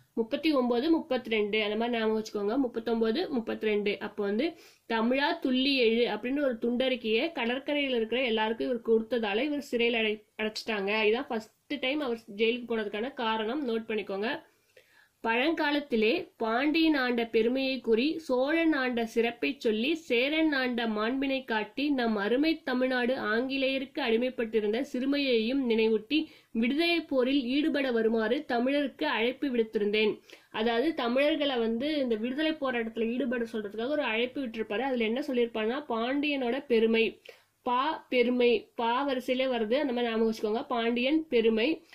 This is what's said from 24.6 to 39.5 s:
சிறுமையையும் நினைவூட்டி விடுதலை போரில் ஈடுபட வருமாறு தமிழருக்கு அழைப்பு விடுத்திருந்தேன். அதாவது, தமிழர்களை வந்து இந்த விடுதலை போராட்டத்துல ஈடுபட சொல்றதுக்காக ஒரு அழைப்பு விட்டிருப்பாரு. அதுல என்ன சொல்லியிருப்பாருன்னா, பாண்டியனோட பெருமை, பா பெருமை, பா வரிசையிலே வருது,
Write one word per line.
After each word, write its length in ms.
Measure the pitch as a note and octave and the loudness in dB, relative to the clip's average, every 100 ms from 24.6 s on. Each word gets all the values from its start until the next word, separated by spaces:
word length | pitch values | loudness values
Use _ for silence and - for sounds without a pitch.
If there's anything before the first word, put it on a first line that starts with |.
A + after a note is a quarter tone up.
| G#3 A#3 C4+ | 0 -2 -2
சிறுமையையும் 760 | B3 C4+ C#4+ C4+ A3+ A3 C#4 B3 | -4 0 0 2 2 2 0 2
நினைவூட்டி 560 | A3 A3 A3 G#3+ D#4 D#4 - _ | 2 4 2 0 -2 -2 -10 _
விடுதலை 500 | A3+ A#3 C#4 E4+ E4+ | -2 0 2 2 0
போரில் 420 | D#4+ C4 B3 C#4+ | 0 0 2 2
ஈடுபட 480 | A#3 C#4 D4+ C#4+ C4+ | 0 0 0 0 0
வருமாறு 540 | A3+ A3 A3+ A3 C#4 - | 2 2 2 0 0 0
தமிழருக்கு 560 | A#3+ B3+ C#4+ C#4 - | 0 2 0 -2 -2
அழைப்பு 440 | D4+ A#3 A#3 B3+ C#4+ | -2 0 0 0 -2
விடுத்திருந்தேன். 720 | A#3+ A3 A3 G3+ G#3+ A3 - - - _ | 0 0 0 0 2 2 0 -10 -20 _
அதாவது, 420 | G#3 A3+ A#3 D4+ | -2 0 2 0
தமிழர்களை 640 | D#4 A#3+ B3+ D4 D4+ D4 B3 | 0 0 2 2 2 0 0
வந்து 400 | A3+ A#3 D4 D4+ | 0 -2 -2 0
இந்த 180 | B3+ G#3+ | 0 -2
விடுதலை 360 | A#3+ C4+ D#4+ | -2 -2 -2
போராட்டத்துல 600 | D#4 C4 A#3+ A3+ A#3 A3+ | -2 -2 -4 -4 -4 -2
ஈடுபட 340 | B3 C4 B3 A#3 | -2 -2 -4 -4
சொல்றதுக்காக 360 | A3+ G#3 G#3+ A#3+ | -6 -8 -6 -4
ஒரு 120 | D4 | -2
அழைப்பு 400 | B3+ A3 B3 C#4+ | -2 -2 -2 -4
விட்டிருப்பாரு. 380 | B3+ A3 G#3+ G#3 | -8 -6 -4 -2
அதுல 240 | C4+ B3+ | -2 0
என்ன 160 | A3 B3 | 0 -2
சொல்லியிருப்பாருன்னா, 640 | D4 A#3+ A#3 A3+ G#3+ C#4 D4 | -2 0 0 -2 -2 -4 -4
பாண்டியனோட 760 | A3+ A#3+ C#4+ D4 C#4 A#3+ C4 - | -4 -2 -2 -2 -2 -2 -4 0
பெருமை, 560 | A3+ A3+ A3+ A3 - - - _ _ | 2 4 4 0 -2 -18 -20 _ _
பா 420 | B3 B3 D4 D#4+ - | -2 0 0 -4 -2
பெருமை, 640 | B3+ A#3+ B3 A#3+ A3+ - - | 2 2 4 4 4 0 -4
பா 280 | A#3 B3 | -2 0
வரிசையிலே 460 | C#4+ B3+ B3+ B3+ | 0 -2 -2 -2
வருது, 240 | C4 | 0